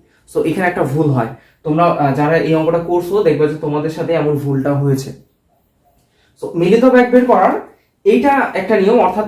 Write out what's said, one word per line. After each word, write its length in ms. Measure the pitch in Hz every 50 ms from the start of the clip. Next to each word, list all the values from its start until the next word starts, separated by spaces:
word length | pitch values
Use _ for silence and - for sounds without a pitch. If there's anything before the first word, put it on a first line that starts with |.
| _ _ _ _ _ _ -
So, 100 | 160 -
এখানে 240 | 165 156 190 185 175
একটা 160 | 175 185 156
ভুল 260 | 131 131 151 156 147
হয়। 180 | 131 123 113 113 - - _ _ _ _ -
তোমরা, 220 | 151 151 165 175
আহ, 300 | 170 - - 147 135 127
যারা 220 | 147 147 156 165 160
এই 180 | 143 156 160
অঙ্কটা 240 | 156 160 165 170 165
করছো, 440 | 170 170 175 175 170 175 190 214 -
দেখবে 240 | 160 143 143 151 147
যে 80 | 156
তোমাদের 340 | - 160 147 147 147 151 160
সাথে 240 | 160 - 165 160 170
এমন 200 | 156 147 147 151
ভুলটা 400 | 131 - 143 139 135 135 143 143
হয়েছে। 400 | 139 143 139 135 131 - - - - _ _ _ _ _ _ _ _ _ _ _ _ _ _ _ _ _ _ _ _ _ _ _ _
So, 60 | - - -
মিলিত 300 | 170 170 180 214 233 247
ব্যাগ 260 | 262 247 247 247 240
বের 140 | 240 254 247
করার 500 | 240 214 185 185 - - - - - - _ _ _ _ _ -
এইটা 480 | 196 233 247 254 285 277 269 240 - -
একটা 260 | 190 190 - 220 196
নিয়ম, 200 | 190 202 240 240
অর্থাৎ 260 | 202 - - 214 208